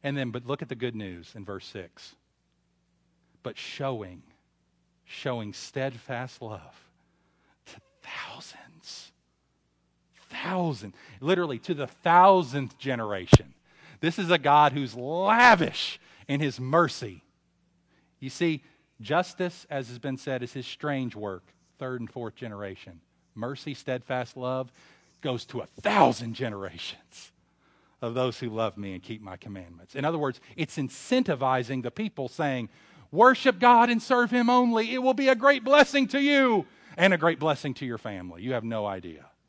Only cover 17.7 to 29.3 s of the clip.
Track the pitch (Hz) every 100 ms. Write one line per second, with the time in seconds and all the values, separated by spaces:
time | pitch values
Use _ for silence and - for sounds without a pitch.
17.7 | _ _ _ _ _ 131 - 170 156 _
18.7 | _ _ _ 107 156 180 - 180 170 -
19.7 | 143 120 123 143 131 - 127 120 135 123
20.7 | - 151 139 123 104 104 92 _ _ _
21.7 | _ 131 127 113 - 117 - 120 101 101
22.7 | 92 - 82 _ _ _ - 117 139 -
23.7 | 135 - 127 - 127 123 - 127 131 127
24.7 | _ _ _ _ _ - 123 - 123 -
25.7 | - 208 208 139 113 117 110 123 101 98
26.7 | 87 - - _ - - _ _ _ _
27.7 | _ _ _ 120 120 127 110 120 110 110
28.7 | 101 98 92 - 110 101